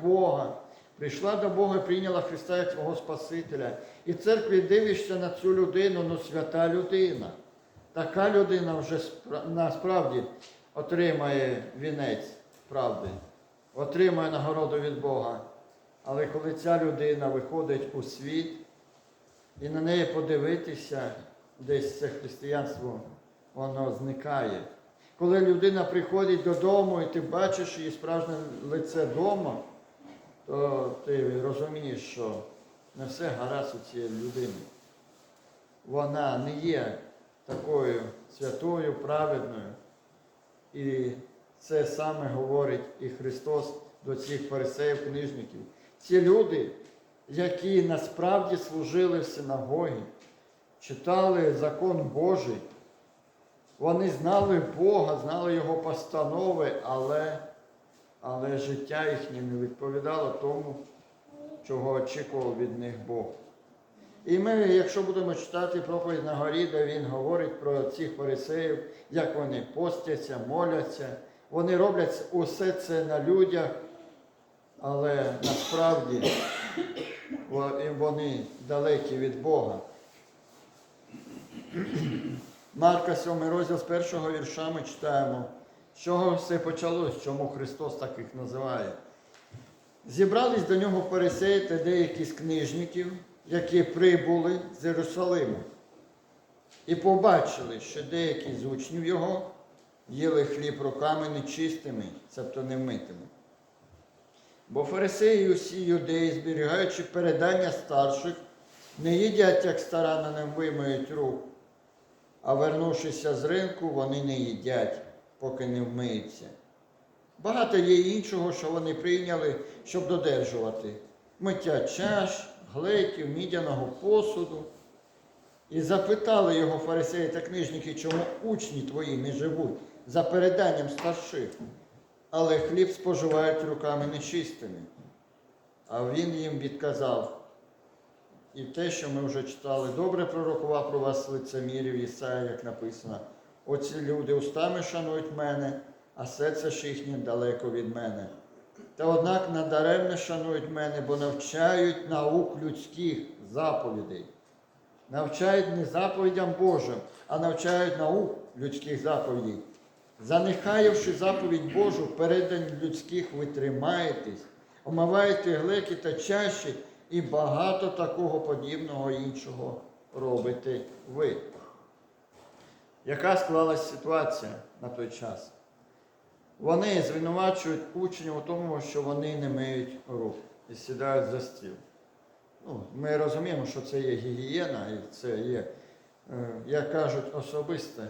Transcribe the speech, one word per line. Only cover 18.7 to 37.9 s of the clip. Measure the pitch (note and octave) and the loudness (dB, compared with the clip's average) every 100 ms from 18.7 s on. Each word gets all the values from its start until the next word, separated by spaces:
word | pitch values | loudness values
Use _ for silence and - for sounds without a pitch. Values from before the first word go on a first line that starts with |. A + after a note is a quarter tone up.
| _ _ _ _ _ _ _ _ - | _ _ _ _ _ _ _ _ -12
і | C#3+ | -6
на | D#3 | -2
неї | D#3+ F3 | 2 2
подивитися, | D#3+ D#3+ D#3 D3 D3+ E3+ - - - C#3 A#2+ - - - _ - | 2 0 2 2 2 0 -4 -8 -8 -6 -6 -8 -14 -20 _ -12
десь | C3 C#3 C#3 - | -2 0 0 -4
це | C#3+ | -6
християнство, | C#3 C3 - C#3 C#3+ C#3+ - B2 A2 - - _ _ _ | -6 -10 -10 -4 -2 -2 -6 -8 -8 -12 -18 _ _ _
воно | C3 C3+ C3 C3 | -8 -6 -2 -2
зникає. | A2 C3+ C3 D3 C#3 G#2+ F#2 - - - _ - - | -2 -6 -6 -2 0 0 -4 -8 -16 -20 _ -20 0
Коли | F3 F#3+ | 4 6
людина | F#3 F3 G3 F#3+ | 6 6 6 4
приходить | F3 F3 - F#3+ F#3+ F3+ | 2 0 2 2 4 4
додому, | F3 E3+ F#3+ G3+ F#3 F3 | 4 4 6 6 6 2
і | D#3+ | 0
ти | E3+ | -2
бачиш | C#3 E3 F#3+ F#3+ E3 E3 | -2 2 2 2 -2 -6
її | D#3 | -8
справжнє | - D#3+ E3 E3 D#3 D3+ B2 C#3+ | -6 -2 -2 -2 -4 -6 -8 -4
лице | D#3+ - E3 | -2 0 0
вдома, | C#3+ B2+ F#3+ G3+ D#3 A#2+ - - - - - - - - - | 0 2 2 2 -2 -4 -10 -18 -20 -20 -20 -20 -20 -20 -6
то | C#3 C#3+ C3 B2+ B2 | 0 0 0 -2 -4
ти | C#3+ C#3 B2 B2 | -2 0 2 0
розумієш, | C3 C#3 D3+ D3+ C#3 B2 | -2 -2 -4 -6 -6 -8
що | - B2 A2+ F#2+ - - - - _ C3+ | -8 -6 -6 -6 -10 -18 -20 -20 _ -12
не | C3 | -12
все | C3+ E3 | -6 -6
гаразд | A#2+ B2 C#3 C#3 | -4 -4 -4 -4
у | A#2+ - | -8 -10
цієї | A#2+ A#2 | -8 -6
людини. | A2 B2 B2 A#2+ F2+ - - - _ _ - - _ - _ _ _ - | -6 -6 -4 -6 -6 -16 -20 -20 _ _ -20 -20 _ -20 _ _ _ -6
Вона | C#3 C#3+ D3+ C#3 B2 | -2 0 0 0 0
не | C#3+ D3 | -4 -4
є | E3+ D3 A2 G2 - - _ _ - | -2 0 -2 -6 -14 -20 _ _ -10
такою | B2+ C#3 D3 B2+ | -8 -2 2 2